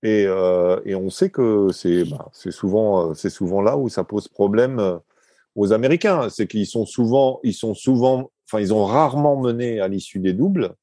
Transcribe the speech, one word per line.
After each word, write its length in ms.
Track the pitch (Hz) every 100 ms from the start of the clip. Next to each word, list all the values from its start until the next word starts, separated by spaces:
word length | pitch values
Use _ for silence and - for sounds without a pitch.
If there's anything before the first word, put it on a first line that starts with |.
Et, 220 | 110 107 98
euh, 520 | 95 92 90 90 90 -
et 100 | 95
on 140 | 95
sait 200 | - -
que 360 | - 120 107 98
c'est, 320 | 90 117 87 85
bah, 240 | 73 -
c'est 200 | _ 95
souvent, 580 | 85 101 101 110 95 82
euh, 40 |
c'est 160 | 78 101
souvent 320 | - 92 98
là 140 | 101 143
où 120 | 127
ça 140 | 101
pose 240 | 92 104 -
problème, 500 | _ 101 104 127 127
euh, 180 | 101 85 _ _ _ _ _ -
aux 180 | 101
Américains. 560 | 110 127 170 208 180 117
C'est 160 | - 104
qu'ils 200 | 110 98
sont 180 | 117 107
souvent, 540 | - 117 131 135 127
ils 120 | - 98
sont 180 | 113
souvent, 560 | 101 - 127 127 131 131 _ _
enfin, 140 | 107
ils 100 | 101
ont 120 | 107 98
rarement 500 | 120 156 131 147 139
mené 400 | 127 117 120 113
à 80 | 95
l'issue 320 | 98 - 98
des 140 | 92
doubles. 400 | 92 170 190 101 92